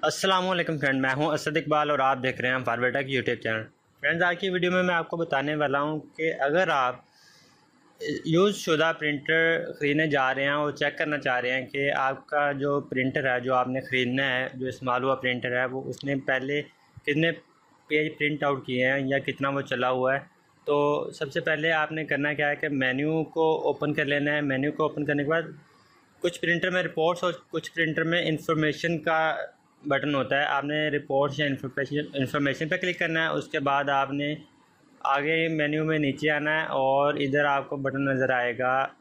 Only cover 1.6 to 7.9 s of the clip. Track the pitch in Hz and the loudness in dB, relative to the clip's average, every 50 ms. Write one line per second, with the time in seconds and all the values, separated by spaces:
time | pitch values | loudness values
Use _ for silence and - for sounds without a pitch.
1.6 | 147 147 151 151 151 147 151 135 135 131 135 127 123 131 120 - 117 127 127 131 | 0 2 2 2 2 2 2 2 4 2 2 2 0 -2 -2 0 -2 0 0 0
2.6 | 123 120 117 117 123 127 123 139 139 131 135 127 117 120 123 110 - 113 113 110 | 0 0 0 2 0 0 0 0 -2 0 -2 0 0 0 -2 -2 -2 -4 -4 -4
3.6 | 107 - _ _ _ _ _ _ - 143 160 165 180 175 175 170 202 190 180 180 | -4 -8 _ _ _ _ _ _ -2 -2 0 2 2 0 0 0 -2 -2 -2 0
4.6 | 175 180 180 185 180 180 180 170 165 - - 170 165 165 - 135 135 147 151 151 | 0 2 2 2 2 2 2 0 0 -2 -4 -4 -2 0 0 0 0 0 0 0
5.6 | 147 139 135 143 143 151 156 151 143 - _ - 160 160 156 - 135 143 147 175 | 0 2 2 0 0 0 -2 -4 -6 -10 _ -4 -2 -2 0 0 0 2 2 2
6.6 | 190 175 160 139 131 123 123 123 - _ _ _ - - - - - - _ _ | 2 4 2 2 2 0 0 -4 -12 _ _ _ -20 -20 -20 -20 -20 -20 _ _
7.6 | _ _ _ _ _ _ | _ _ _ _ _ _